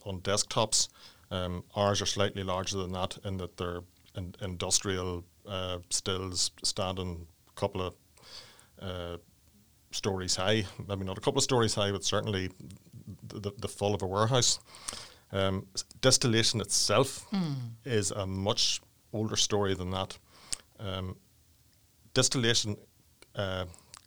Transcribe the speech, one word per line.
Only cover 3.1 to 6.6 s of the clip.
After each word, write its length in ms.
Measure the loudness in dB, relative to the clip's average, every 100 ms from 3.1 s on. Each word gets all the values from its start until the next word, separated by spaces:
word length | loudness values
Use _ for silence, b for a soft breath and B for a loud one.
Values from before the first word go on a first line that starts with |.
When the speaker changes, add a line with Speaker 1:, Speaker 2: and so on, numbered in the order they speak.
| -4
Speaker 1:
in 120 | -6 -6
that 220 | -6 -6
they're 240 | -6 -6 -10 _ _ -10
in-, 180 | -10 -8
industrial, 840 | -8 -4 0 0 2 -2 -2 -6 -8 _ -8
uh, 320 | -6 -4 -6 -4
stills 600 | -4 -2 -2 -2 -2 -4 -2